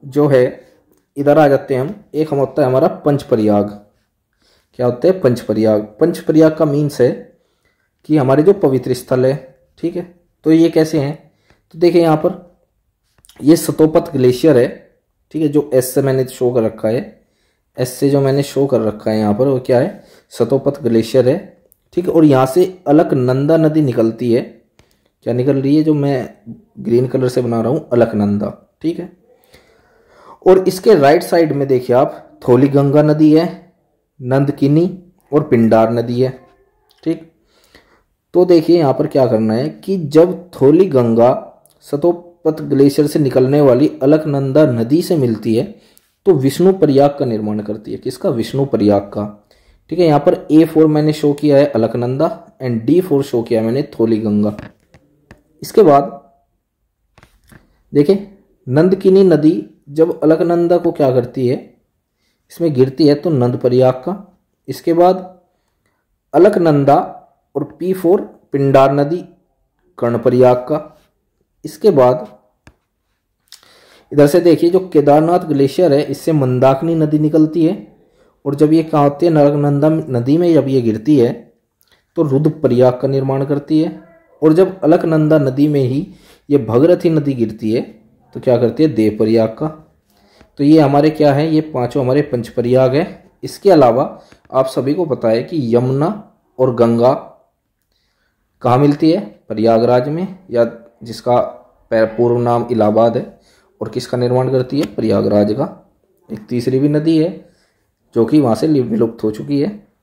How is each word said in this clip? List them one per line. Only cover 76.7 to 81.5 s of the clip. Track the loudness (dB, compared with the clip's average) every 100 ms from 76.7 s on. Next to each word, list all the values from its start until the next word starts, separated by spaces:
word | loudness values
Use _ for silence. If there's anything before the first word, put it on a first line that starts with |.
| 0 -2 -2
नदी | 0 0
निकलती | 0 0 0 0
है, | -2 -2 -12 _ _ _ _ _
और | -8
जब | 0 2
ये | 2
कहाँ | 0 0
होती | 0 2 0
है, |
अलकनंदा | 2 2 2 -2 0 0
नदी | 0 -4 -4 -2 0
में | 2
जब | 0 0
ये | -2
गिरती | -2 -4 0 2
है | 2 -2 -14